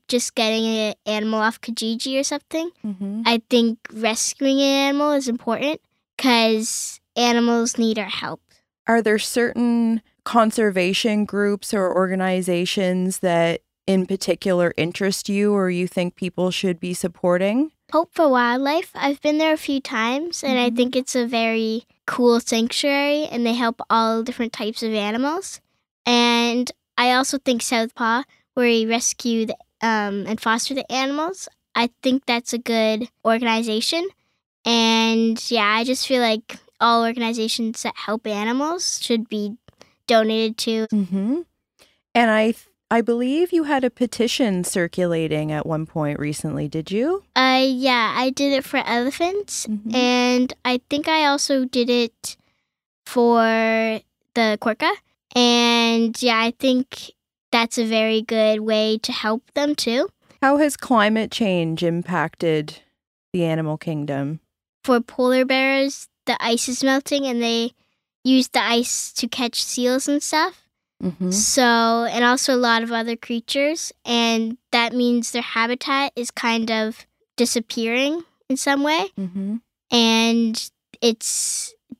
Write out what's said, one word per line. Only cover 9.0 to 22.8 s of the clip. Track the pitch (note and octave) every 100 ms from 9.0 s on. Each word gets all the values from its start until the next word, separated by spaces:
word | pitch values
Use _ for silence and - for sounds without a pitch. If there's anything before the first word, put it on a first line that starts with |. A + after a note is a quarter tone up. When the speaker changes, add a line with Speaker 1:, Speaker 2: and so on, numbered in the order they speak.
Speaker 2:
there | G#3+ G#3+
certain | - A#3+ A#3+ A#3 A#3+ A#3 A3+ A3+ - _ -
conservation | A#3 A3 A#3 G#3+ F#3 F3+ G3 A3 G#3 G#3
groups | G3 G3+ G#3 -
or | G#3 F3+ F3+
organizations | F#3 F#3+ F#3 F#3 F#3 F3 F#3 G#3 F#3 F#3 F#3 -
that | F#3 E3+ E3+ E3 _ _ -
in | F#3+ F3+
particular | F#3+ - E3 G3+ F3+ E3+ -
interest | E3 - G3 F#3+ -
you | G3+ G#3
or | G3+ F#3
you | F3 F3+
think | F#3+ F3+ -
people | F3+ - F#3
should | - F#3+ E3+
be | F3
supporting? | F3+ F3+ - F3+ F3+ G3 B3 D#4 - _
Speaker 1:
Hope | D4+ E4+
for | - D4+
Wildlife. | B3+ A#3+ B3+ C#4 D#4+ F4+ -
I've | C#4 C#4
been | D4+ D4+
there | D#4+
a | D#4
few | - C4+
times, | - A#3+ A3+ C4+ E4+ -
and | C#4 B3+
I | B3
Speaker 2:
Mm-hmm. | A#3
Speaker 1:
think | B3 B3+
it's | B3+ B3+
a | A#3
very | A#3 A3+ A3+ A3 A3+ - _ -
cool | - A#3+ A#3
sanctuary, | - A3+ A#3 -